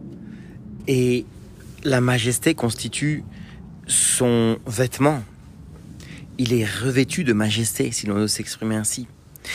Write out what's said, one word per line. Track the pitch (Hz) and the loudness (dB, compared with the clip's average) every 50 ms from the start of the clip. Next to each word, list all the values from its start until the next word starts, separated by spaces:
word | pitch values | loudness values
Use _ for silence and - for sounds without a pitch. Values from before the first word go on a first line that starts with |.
| - - - - - - - - - - - - - - - - - 139 | -12 -14 -14 -14 -14 -14 -16 -16 -16 -16 -16 -16 -16 -14 -14 -6 -2 0
et | 135 127 127 123 123 123 - - - - - - - - - - - - - | 2 4 4 4 2 2 0 -6 -12 -18 -18 -18 -18 -18 -18 -18 -10 -4 0
la | 151 131 123 | 2 4 4
majesté | 123 123 123 120 110 123 120 - - 165 160 | 4 4 2 2 2 0 0 2 2 2 2
constitue | - 120 117 110 - - 113 - - 139 151 151 - - - - - - - - - - - - - - | 2 0 -2 -2 -2 -6 -6 -4 -2 -2 -2 -2 -2 -6 -10 -14 -16 -16 -16 -16 -18 -18 -18 -18 -12 -4
son | - - - - - - - 127 120 120 117 113 113 113 - - | 0 2 2 4 4 4 4 4 4 6 6 4 4 2 0 -2
vêtement. | - 107 113 131 120 - - 135 147 156 131 104 - - - - - - - - - - - - - - - - - - - - - - - | -2 0 0 0 2 2 4 4 4 4 2 -2 -8 -14 -20 -20 -20 -20 -18 -18 -18 -18 -18 -18 -18 -18 -16 -16 -16 -16 -16 -16 -8 -2 0
Il | 127 117 | 2 4
est | 123 117 110 | 4 4 2
revêtu | 104 - - 117 135 123 135 131 127 - - | 2 -2 -2 -2 2 4 4 2 2 2 0
de | 165 120 | 2 4
majesté, | 110 104 107 107 104 113 113 107 - - 135 123 | 4 4 4 2 2 2 0 0 0 0 0 0
si | 117 - - 104 | -2 -2 -2 0
l'on | 101 | 2
ose | 101 107 104 | 2 2 2
s'exprimer | - - - - - - 113 110 110 | 0 -2 -4 -8 -6 -4 -2 -2 0
ainsi. | 110 107 - - - 120 - - - - - - - - - | 0 0 -2 -4 -4 -6 -10 -14 -20 -20 -20 -20 -14 -10 -8